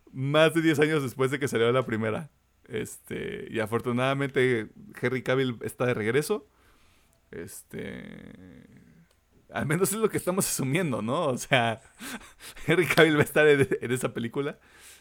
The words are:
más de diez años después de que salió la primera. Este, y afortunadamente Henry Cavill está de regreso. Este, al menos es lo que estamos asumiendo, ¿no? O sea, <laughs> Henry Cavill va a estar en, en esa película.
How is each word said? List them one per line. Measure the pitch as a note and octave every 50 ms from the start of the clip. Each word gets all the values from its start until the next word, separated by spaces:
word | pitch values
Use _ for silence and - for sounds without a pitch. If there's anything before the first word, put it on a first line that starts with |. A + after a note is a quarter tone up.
| _ _ -
más | C3 C3 C#3 D3 D3+ D#3+ D#3+ D#3
de | E3
diez | D#3+ D#3+ D#3 C3+
años | D3+ D3+ D#3 D#3 C#3
después | B2 - - C3 C3
de | C#3+ C3+
que | C#3 A#2+
salió | G#2+ A2+ A2+ A#2 B2
la | C3 C3
primera. | - A2+ G#2+ A2 A2 G#2+ - D#3+ - _ _ _ _ _ _ _ -
Este, | B2+ A2+ - - - - - - - - F#2+ F#2 - - - -
y | - A2
afortunadamente | A2 G#2 A#2 A#2 - B2 A#2+ A#2+ B2+ C3+ C#3 C#3 C#3 C3+ C3+ C3+ B2+ B2+ B2 A2+ G#2+ - - - - - - -
Henry | - B2 B2+ C3 -
Cavill | - B2+ C3+ C3+ B2+ A#2+ -
está | - A2+ - - B2+
de | B2 B2
regreso. | A#2 G#2 G#2+ A#2 C#3 D3+ - G#3+ G#3+ - _ _ _ _ _ _ _ _ _ _ _ _ _ _ _ _ _
Este, | - - E2+ G#2 - - - _ - - - - - B1 - - G1+ G1+ - - - - F#2 F#2 E2+ - - - - - - - - - - _ _ _ _ _ _ _ _ _
al | - G2+ A#2+
menos | C3+ D3 F3 G3 -
es | F#3+ A3
lo | A3 G#3
que | -
estamos | A3 - F3+ F3+ G3 - -
asumiendo, | - - C3+ C3 C3+ F3 F#3+ D#3 B2 -
¿no? | G#2 A2 B2+ E3 F3+
O | D3 B2+ -
sea, | - - - B2+ A#2 A#2 A2+ - - - _ _ A#3 C#4 - G#3+ -
<laughs> | - - _ - - - - -
Henry | - D#3+ F3+ F3 C3
Cavill | - - D#3+ D#3+ D3+ D3
va |
a | C#3
estar | - - D#3 D3+
en, | D3+ D3 C#3 C3+ - - -
en | - A#2
esa | B2 B2+ - C3+ A2
película. | C#3 A#2 A#2 - C#3+ C#3 C#3+ F3 - _ _ _ - - - - -